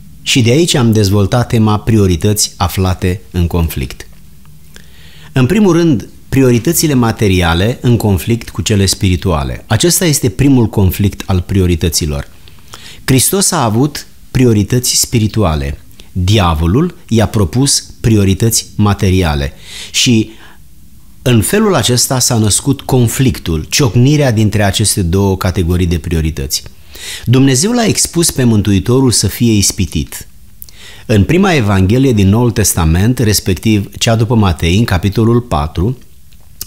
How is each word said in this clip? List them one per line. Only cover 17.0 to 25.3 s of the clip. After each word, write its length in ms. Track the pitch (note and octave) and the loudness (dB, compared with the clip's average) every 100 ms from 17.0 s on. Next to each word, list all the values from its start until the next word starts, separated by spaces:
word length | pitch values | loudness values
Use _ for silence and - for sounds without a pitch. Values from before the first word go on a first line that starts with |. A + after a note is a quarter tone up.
| - | -2
i-a 180 | A2 G#2 | 0 0
propus 580 | A2+ F#2+ B2 C#3 - - - | 0 0 0 0 0 -6 -4
priorități 680 | B2 A2 G2 F#2+ A2+ - - | 0 2 2 2 0 -2 -4
materiale. 800 | - G#2 G2 G2 F#2 F2 D2 C#2 - - - - | -2 0 0 0 0 0 -2 -4 -8 -18 -18 -10
Și 400 | - - A2+ G#2+ - - - - - - - - - | -4 0 2 0 -6 -20 -20 -20 -20 -20 -20 -20 -8
în 180 | - A#2 | 0 0
felul 340 | G2 G3+ A3 | 2 0 0
acesta 440 | E3+ A2 B2 - C3 | 0 0 0 0 -2
s-a 180 | - A#2 | 0 0
născut 440 | G#2+ - - C#3 | 0 0 -2 -4
conflictul, 840 | - C3 A#2+ - C3 E2 - D#2+ D#2 | -2 0 0 0 -2 -2 -4 -4 -4
ciocnirea 640 | - C#3 A2 B2+ D3 C#3 | -2 0 2 2 2 2
dintre 300 | G#2+ G#2+ G2+ | 2 0 0
aceste 400 | G2+ - A2 - | 0 0 -2 -2
două 340 | F2 F#2+ G2 | 0 0 0